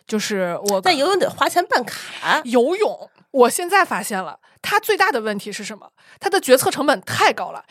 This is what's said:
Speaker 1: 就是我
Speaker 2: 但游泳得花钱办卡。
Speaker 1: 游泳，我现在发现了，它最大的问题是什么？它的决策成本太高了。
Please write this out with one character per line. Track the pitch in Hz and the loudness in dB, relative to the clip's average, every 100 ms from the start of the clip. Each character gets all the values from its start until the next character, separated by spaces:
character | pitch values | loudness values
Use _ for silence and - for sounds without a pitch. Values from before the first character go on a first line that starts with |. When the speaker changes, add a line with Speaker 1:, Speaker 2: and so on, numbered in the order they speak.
| - | -8
Speaker 1:
就 | 214 | -6
是 | - 208 180 170 202 | -4 -2 -2 -2 -2
我 | 196 | 0
Speaker 2:
但 | 185 320 | 0 2
游 | 285 | 2
泳 | 392 | 2
得 | - | 0
花 | - 277 | 0 0
钱 | 349 359 | 0 0
办 | 508 | -2
卡。 | 240 - - - 147 254 262 | -2 -10 -14 -8 -2 -2 2
Speaker 1:
游 | 240 240 370 | 2 2 2
泳， | 415 185 - _ _ | -2 -2 -12 _ _
我 | 277 240 | 4 4
现 | 233 349 | 4 0
在 | 392 | 2
发 | 349 196 | 2 0
现 | 196 196 | -4 -6
了， | 170 - _ _ | -8 -14 _ _
它 | - 415 | -2 -2
最 | 427 392 | 0 2
大 | 392 | 2
的 | 269 | 0
问 | 220 208 | -4 -6
题 | 208 | -8
是 | 196 202 | -12 -12
什 | 214 | -14
么？ | - _ _ - | -18 _ _ -10
它 | 392 | -2
的 | 370 | -2
决 | - 247 | 4 4
策 | 392 | 4
成 | - 277 | 0 0
本 | 220 | 0
太 | - - 381 | -2 2 2
高 | - 175 | 2 -6
了。 | 165 - | -10 -4